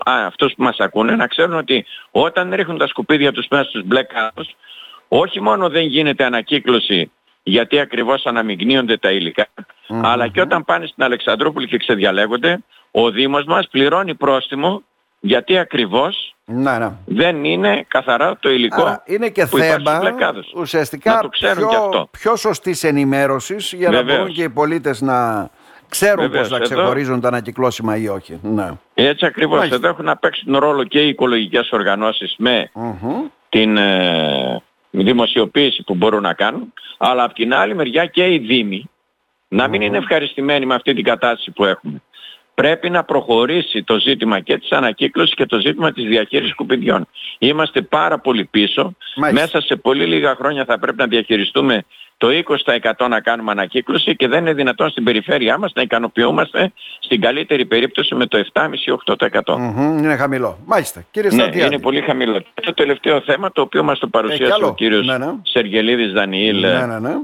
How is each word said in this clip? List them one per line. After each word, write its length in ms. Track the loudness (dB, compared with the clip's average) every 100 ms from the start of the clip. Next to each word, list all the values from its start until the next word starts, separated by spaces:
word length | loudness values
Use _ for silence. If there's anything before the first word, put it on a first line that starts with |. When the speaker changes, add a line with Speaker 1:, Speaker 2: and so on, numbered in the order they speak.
Speaker 1:
α, 220 | -2 0 -2
αυτούς 260 | -2 -4 0
που 60 |
μας 140 | -2 0
ακούνε, 380 | -2 0 0 0
να 100 | -2
ξέρουν 300 | 0 0 0
ότι 280 | 0 -2 -2 -14 -4
όταν 420 | 0 0 0 -2
ρίχνουν 240 | -2 -2 -2
τα 80 | -2
σκουπίδια 460 | -4 0 2 2
τους 140 | 0 -2
μέσα 140 | 0
στους 180 | 0 -4
μπλε 180 | 0 0
κάδους, 460 | 0 -4 -6 -6 -14 -16 -20 -20 -20 -20 _
όχι 320 | 0 0 0
μόνο 280 | 0 2 2
δεν 140 | 2 0
γίνεται 380 | 2 0 2
ανακύκλωση, 880 | 0 0 -2 -2 2 2 2 0 -2 _ _ _
γιατί 360 | 0 0 2 0
ακριβώς 460 | 0 -2 0 0 0
αναμειγνύονται 680 | -2 -2 -2 2 2 2 0
τα 140 | 2
υλικά, 360 | 0 -2 -2 -4 -6 -20 _ -10
Speaker 2:
Μμμ. 180 | -2 0
Speaker 1:
αλλά 220 | 2 0
και 120 | 0
όταν 240 | 0 0
πάνε 220 | 0 -2 -2
στην 160 | -2
Αλεξανδρούπολη 640 | -2 0 0 0 0 -2 -4
και 100 | -4
ξεδιαλέγονται, 800 | 0 2 2 2 0 0 0 -2 -6 _ _
ο 200 | 0 2
Δήμος 340 | 2 0 0
μας 240 | 0 0 0
πληρώνει 460 | 2 2 2 0
πρόστιμο, 680 | -2 0 0 0 -2 -2 -2 -8 _ _ _
γιατί 380 | 0 0 2 0
ακριβώς 760 | 2 -2 0 0 0 -4 -10 -16
Speaker 2:
Ναι, 340 | -8 -2 0 0
ναι. 120 | -2 -6 -6
Speaker 1:
δεν 380 | 0 0 0
είναι 400 | -2 0 0 0 0
καθαρά 480 | -2 0 0 0 0
το 100 | 0
υλικό 320 | 2 2 2
Speaker 2:
Άρα 200 | 0 -2 -4
είναι 220 | -2 -2
και 180 | 0 2
Speaker 1:
που 100 | 2
υπάρχει 160 | 2
στους 120 | 2
Speaker 2:
θέμα, 140 | 0 0
Speaker 1:
μπλε 120 | 0
κάδους. 420 | 0 -4 -4 -10 -10
Speaker 2:
ουσιαστικά, 580 | -4 -2 -2 -2 0
Speaker 1:
Να 60 | 0
το 80 | 0
ξέρουν 280 | -2 -2 0
Speaker 2:
πιο, 100 | 2
Speaker 1:
και 80 | 2
αυτό. 320 | 2 -2 -4
Speaker 2:
πιο 260 | -4 -2 0
σωστής 480 | 0 -2 -4 -2
ενημέρωσης, 880 | 0 2 2 2 2 0 -4 -8 -8
για 180 | -2 2
να 60 | 2
Speaker 1:
Βεβαίως. 220 | 2 0
Speaker 2:
μπορούν 140 | 0
και 80 | -2
οι 60 | -4
πολίτες 500 | 0 0 0 -2 -2
να 480 | 0 2 0 -2 -6 -12 -20 -20 _
ξέρουν 320 | 0 2 2
Speaker 1:
Βεβαίως, 280 | 0 -2 -2
Speaker 2:
πώς 100 | 0
να 60 |
Speaker 1:
εδώ 100 | 0
Speaker 2:
ξεχωρίζουν 460 | 2 0 0 -2 0
τα 80 | 0
ανακυκλώσιμα 680 | -2 -6 -2 -2 0 -2 -2
ή 120 | -2
όχι. 300 | -6 -8 -12
Ναι. 280 | -4 -2 -2 -8 _
Speaker 1:
Έτσι 320 | 0 0 2 -2
ακριβώς. 300 | 0 0 2
Speaker 2:
Μάλιστα. 200 | 0 0
Speaker 1:
Εδώ 120 | -2
έχουν 160 | -2
να 120 | -4 -2
παίξουν 400 | -2 -2 -2 2
ρόλο 280 | 2 2
και 160 | 0 2
οι 40 | 2
οικολογικές 600 | 2 0 0 0 -2 0
οργανώσεις 600 | 0 0 0 0 -2 -6 -2
με 320 | 0 0 -2
Speaker 2:
Μμμ. 500 | -8 -10 -6 -6 -6 -6 -12 _
Speaker 1:
την, 280 | 2 2 4
ε, 840 | 2 2 2 2 0 -2 -2 -6 -10 _ _
δημοσιοποίηση 920 | 0 2 2 2 0 0 2 0 -2
που 120 | -4
μπορούν 280 | 0 2 2
να 100 | -2
κάνουν, 380 | -2 -2 -2 -10 -16 -20 -2
αλλά 260 | 0 2
απ' 80 | 0
την 220 | -2 0
άλλη 200 | 2 0
μεριά 320 | 0 -2 0 0
και 260 | 2 2
οι 60 | 2
δήμοι 520 | 2 0 0 -6 -10 _ _ _ _ _ _
να 200 | 0 0
μην 120 | 0
Speaker 2:
Μμμ. 60 | -2
Speaker 1:
είναι 100 | -2
ευχαριστημένοι 680 | 0 0 0 -4 0 0 0
με 80 |
αυτή 200 | 0 0
την 100 | 0
κατάσταση 460 | 0 0 0 -2 -6
που 140 | 0
έχουμε. 380 | 0 0 -4 -12 -16 -20 -20 -20 _
Πρέπει 360 | 0 2 2 0
να 140 | -2
προχωρήσει 800 | 0 -2 2 2 2 0 -2 -4
το 160 | 0 0
ζήτημα 420 | 2 0 0 0
και 180 | 0 -4
της 120 | 0
ανακύκλωσης 640 | 0 0 0 -2 0 0
και 120 | 0 0
το 140 | 0
ζήτημα 320 | 0 0 -2
της 120 | -2
διαχείρισης 460 | 0 0 0 -2 -2
σκουπιδιών. 540 | -6 -2 0 0 -2 -4 -12 -18 -2
Είμαστε 440 | 0 2 0 -2
πάρα 360 | 0 0 0 0
πολύ 260 | 0 0
πίσω. 500 | 0 2 2 0 -2 -6 -14 -2
Speaker 2:
Μάλιστα. 260 | 2 2
Speaker 1:
Μέσα 240 | 2 0 -2
σε 100 | 0
πολύ 280 | 2 2 2
λίγα 280 | 2 2
χρόνια 300 | 0 -2 -2
θα 140 | -2 -2
πρέπει 200 | -2 -2
να 80 | 0
διαχειριστούμε 800 | 0 0 0 0 0 2 0 -2 -16 -20 _
το 140 | 2
είκοσι 340 | 2 0 -2
τοις 100 | 0
εκατό 340 | 0 0 0 0
να 120 | 0
κάνουμε 300 | 0 -2 -2
ανακύκλωση 640 | -2 -2 -2 -2 -2 0 0
και 120 | 2
δεν 120 | 2
είναι 120 | 0
δυνατόν 380 | 0 0 0 -2
στην 140 | 0
περιφέρειά 540 | 0 0 0 0 2 0
μας 140 | -2
να 80 | -2
ικανοποιούμαστε 880 | -2 -2 -2 0 2 2 0 0 -2 -4 -18 -14
στην 220 | -2 0
καλύτερη 440 | 2 0 0 0 2
περίπτωση 480 | 2 0 -2 -2
με 120 | -2 0
το 100 | 0
εφτάμιση 540 | 0 0 -2 -2 -4
οκτώ 260 | -4 -2 -2
τοις 100 | 0
εκατό 320 | 0 0 -2
Speaker 2:
Μμμ, 400 | -2 0 0 2
είναι 180 | 0 0
χαμηλό. 420 | 0 -2 -4 -6 -2
Μάλιστα. 380 | 0 0 -10 -10
Κύριε 200 | -2 2
Speaker 1:
Ναι, 60 | 2
Speaker 2:
Στρατιάδη. 320 | 2 2 0
Speaker 1:
είναι 80 | 0
πολύ 180 | 0 0
χαμηλό. 400 | 0 0 0 -2
Και 200 | -4 -8
το 140 | -6
τελευταίο 460 | 0 0 0 2 0
θέμα, 320 | 2 -2 0
το 80 | -2
οποίο 220 | -2 0
μας 160 | 0 0
το 80 | 0
παρουσίασε 340 | 0 0 0
Speaker 2:
Ε, 40 | 2
κι 60 |
άλλο. 140 | 2 2
Speaker 1:
ο 80 |
κύριος 320 | 0 2 2 2
Speaker 2:
Ναι, 120 | -2
ναι. 80 | -4 -6
Speaker 1:
Σεργελίδης 720 | -2 -2 0 0 0 0 0
Δανιήλ, 480 | 0 -2 0 0 2
Speaker 2:
Ναι, 260 | 2 2 0
ναι, 120 | -4
ναι. 120 | -4 -6